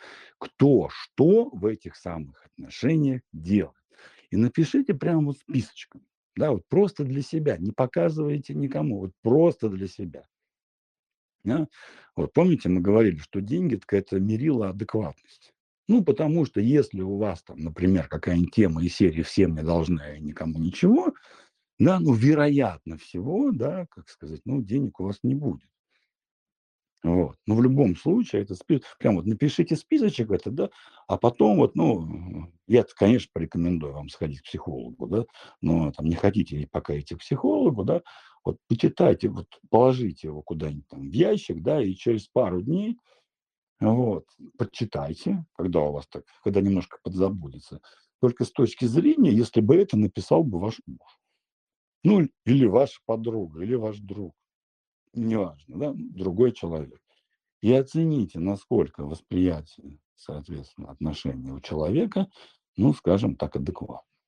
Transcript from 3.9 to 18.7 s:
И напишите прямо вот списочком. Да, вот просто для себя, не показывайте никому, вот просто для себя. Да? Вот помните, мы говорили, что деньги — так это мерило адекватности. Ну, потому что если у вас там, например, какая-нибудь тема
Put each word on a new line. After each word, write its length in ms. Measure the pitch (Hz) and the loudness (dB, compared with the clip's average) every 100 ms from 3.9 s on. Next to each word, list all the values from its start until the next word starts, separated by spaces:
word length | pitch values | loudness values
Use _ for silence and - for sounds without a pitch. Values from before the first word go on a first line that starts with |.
| _ - _ _ | _ -20 _ _
И 60 | 92 | 0
напишите 580 | 120 - 160 277 269 | 2 2 2 2 0
прямо 320 | 147 156 160 147 | -2 0 0 0
вот 100 | 139 | -4
списочком. 640 | - 143 - - - - _ _ _ - | -4 -4 -4 -10 -20 -20 _ _ _ -4
Да, 160 | 156 | -2
вот 140 | 104 - | -2 0
просто 360 | 170 202 - | 2 2 0
для 180 | 139 135 | -6 -6
себя, 360 | 139 160 147 87 | -4 -2 -2 -2
не 140 | 95 | -4
показывайте 800 | - 127 - 170 156 147 147 139 | -2 -2 0 0 0 -4 -4 -6
никому, 460 | 143 139 151 151 101 | -6 -4 -2 -4 -4
вот 120 | 95 - | -6 -4
просто 460 | 117 135 170 - 110 | 2 4 4 2 -4
для 180 | 95 95 | -4 -8
себя. 380 | - 92 69 - _ _ _ _ _ _ _ _ _ _ _ | -10 -12 -14 -20 _ _ _ _ _ _ _ _ _ _ _
Да? 240 | 98 143 151 - - - _ - | -4 -2 -4 -10 -20 -20 _ -6
Вот 160 | 82 | -2
помните, 360 | - 180 160 90 | 2 2 2 0
мы 120 | 92 | 0
говорили, 380 | 92 107 110 78 | 4 4 4 0
что 220 | - 101 | -8 -10
деньги — 360 | 101 160 180 107 | -6 -4 -2 -4
так 160 | - | -2
это 260 | 101 95 98 | -2 -2 -2
мерило 500 | 98 110 151 127 98 | -2 0 0 -2 -4
адекватности. 840 | 95 107 110 90 - _ _ _ _ _ _ - | -6 -6 -4 -6 -10 _ _ _ _ _ _ 2
Ну, 160 | 233 | 2
потому 400 | 170 139 156 165 | 4 2 0 0
что 160 | 135 101 | 0 0
если 400 | 110 147 - 98 | 2 2 2 -4
у 160 | 95 98 | -6 -4
вас 260 | 104 85 | -4 -6
там, 180 | - - | -12 -12
например, 480 | 78 78 92 95 - | -10 0 2 2 0
какая-нибудь 460 | 78 - 87 87 | -6 -2 0 2
тема 300 | - 95 | 2 2